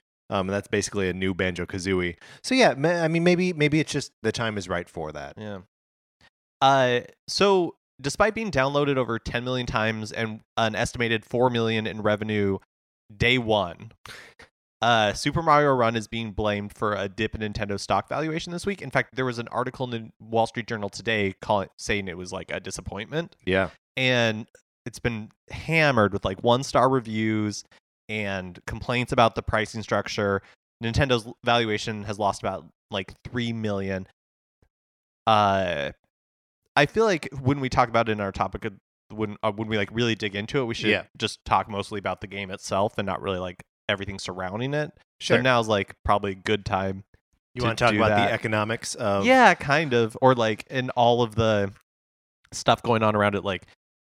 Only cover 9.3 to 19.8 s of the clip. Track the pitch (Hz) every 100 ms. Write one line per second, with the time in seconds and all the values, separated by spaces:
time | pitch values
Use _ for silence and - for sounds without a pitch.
9.3 | 120 123 127 120 117 110 110 107 - 113
10.3 | 110 _ - 113 107 120 123 117 113 -
11.3 | 120 127 117 113 110 107 107 104 104 110
12.3 | 107 101 95 _ _ _ _ _ 104 120
13.3 | 127 110 107 87 - 110 - - - -
14.3 | - - _ _ - 113 117 104 - 147
15.3 | 147 165 147 147 131 117 117 104 117 110
16.3 | 98 107 104 101 - 107 101 101 95 110
17.3 | 110 107 104 101 98 - 101 - 131 160
18.3 | 160 170 175 202 190 135 135 - 120 127
19.3 | 117 113 117 127 -